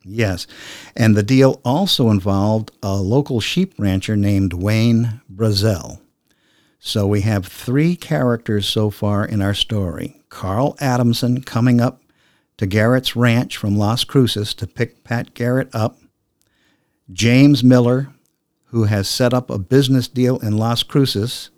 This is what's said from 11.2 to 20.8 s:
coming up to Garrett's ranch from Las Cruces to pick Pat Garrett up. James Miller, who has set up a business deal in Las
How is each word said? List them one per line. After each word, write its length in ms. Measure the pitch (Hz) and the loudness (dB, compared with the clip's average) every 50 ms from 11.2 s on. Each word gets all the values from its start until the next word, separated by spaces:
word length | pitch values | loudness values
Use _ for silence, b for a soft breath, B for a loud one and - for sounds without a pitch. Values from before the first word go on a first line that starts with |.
| - 120 123 127 | 0 -2 -2 -4
coming 380 | 127 - - 117 117 127 120 120 | -6 -6 -2 0 2 4 4 4
up 220 | 117 123 - - _ _ _ _ _ _ _ _ _ _ _ - | 2 0 -2 -6 _ _ _ _ _ _ _ _ _ _ _ -6
to 80 | 110 95 | -4 -2
Garrett's 480 | 95 110 107 117 127 131 127 - - | 0 2 2 2 2 0 0 -4 -2
ranch 400 | 117 120 120 117 120 127 - - - | 0 2 2 2 2 0 -4 -6 -6
from 180 | - 104 98 104 | -4 -2 0 0
Las 260 | 104 104 113 120 - | 0 0 -2 -2 -4
Cruces 500 | - - 143 127 110 - 101 104 - - | 0 2 2 2 2 0 -4 -6 -8 -8
to 120 | - - - | -10 -12 -12
pick 360 | _ - 120 - - _ _ | _ -6 -6 -6 -8 _ _
Pat 300 | - 117 117 120 - _ | -8 -6 -6 -6 -10 _
Garrett 360 | - 120 120 123 131 135 - - | -6 -4 -2 -2 -2 -4 -4 -4
up. 240 | 113 110 113 - _ _ _ _ _ _ _ _ _ _ _ _ _ _ _ _ _ _ _ _ _ _ - | -4 -4 -4 -4 _ _ _ _ _ _ _ _ _ _ _ _ _ _ _ _ _ _ _ _ _ _ -14
James 520 | 95 90 - 117 123 131 139 143 147 120 120 | -6 0 2 4 6 6 6 6 6 6 6
Miller, 460 | 127 127 123 120 120 123 127 135 135 - _ _ _ _ _ _ _ _ _ _ | 6 6 6 4 2 0 -2 -4 -6 -12 _ _ _ _ _ _ _ _ _ _
who 180 | _ - 117 110 | _ -2 -2 0
has 220 | 104 107 101 95 - | 0 0 -2 -2 -4
set 260 | - - 127 120 123 | -2 -2 0 0 0
up 160 | 127 123 - | -2 -4 -4
a 80 | 120 101 | -8 -8
business 500 | 92 - 127 135 139 127 135 131 123 - | -4 2 2 2 4 4 2 0 0 -2
deal 300 | - 123 123 123 131 - | -2 -2 0 0 0 -2
in 180 | - 107 107 107 | -2 -2 -2 0
Las 260 | 113 117 120 113 | 0 0 -2 -2